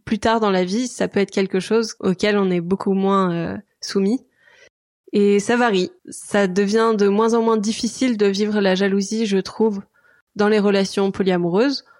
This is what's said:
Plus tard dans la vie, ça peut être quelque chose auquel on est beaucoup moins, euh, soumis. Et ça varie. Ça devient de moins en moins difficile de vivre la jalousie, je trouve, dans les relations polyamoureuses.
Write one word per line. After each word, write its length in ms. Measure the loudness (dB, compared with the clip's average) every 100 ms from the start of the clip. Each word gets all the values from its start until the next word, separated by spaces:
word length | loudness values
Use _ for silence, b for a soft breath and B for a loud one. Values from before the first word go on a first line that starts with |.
Plus 140 | -6 -2
tard 220 | 0 2
dans 100 | 2
la 140 | 0
vie, 240 | 0 -2 -4
ça 180 | -4 -4
peut 140 | -2
être 100 | -2
quelque 300 | -2 -2 -2
chose 340 | -2 -2 -2 -4
auquel 380 | -4 0 0 2
on 120 | 2
est 120 | 0
beaucoup 320 | -2 -2 0
moins, 380 | 0 2 2 0
euh, 240 | -2 -6 -8 -14 _
soumis. 440 | -6 -2 0 -2 _ b b b b _ _ _ _
Et 260 | 0 4 2
ça 160 | 2 2
varie. 340 | 2 0 -2 -8 -20
Ça 380 | -18 -4 0 2
devient 480 | 0 0 2 2 2
de 120 | 2
moins 260 | 2 2
en 80 | 2
moins 160 | 2 0
difficile 580 | -2 -4 -6 -2 -2 0
de 100 | 0
vivre 340 | 0 -2 0
la 140 | 0
jalousie, 520 | 0 0 0 -2 -4 0
je 120 | -2
trouve, 440 | -2 -2 -2 -2 -10 b b b _ -2
dans 120 | 2
les 100 | 2
relations 520 | 2 2 0 0 -2
polyamoureuses. 760 | 0 0 0 0 2 0 -2 b b